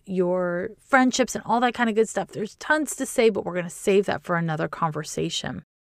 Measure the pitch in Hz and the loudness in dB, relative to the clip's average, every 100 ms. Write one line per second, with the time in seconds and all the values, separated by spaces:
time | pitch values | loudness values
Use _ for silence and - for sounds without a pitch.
0 | - 185 180 185 180 175 214 208 - 269 | -4 0 2 2 0 -2 -6 -10 2 4
1 | 254 - 247 214 - 233 247 233 233 214 | 4 2 0 0 0 2 2 2 0 2
2 | 220 196 - 131 214 - - 311 269 - | 2 0 -6 -6 -10 -6 0 0 0 -4
3 | 269 - 226 196 170 180 170 - - 196 | -4 2 4 2 -4 -4 -6 -4 2 2
4 | 190 - - 170 165 156 165 - 165 156 | 2 -2 -2 -2 0 -2 -4 -2 -2 -4
5 | 151 - 165 - - - - _ _ | -6 -4 -4 -4 -6 -10 -14 _ _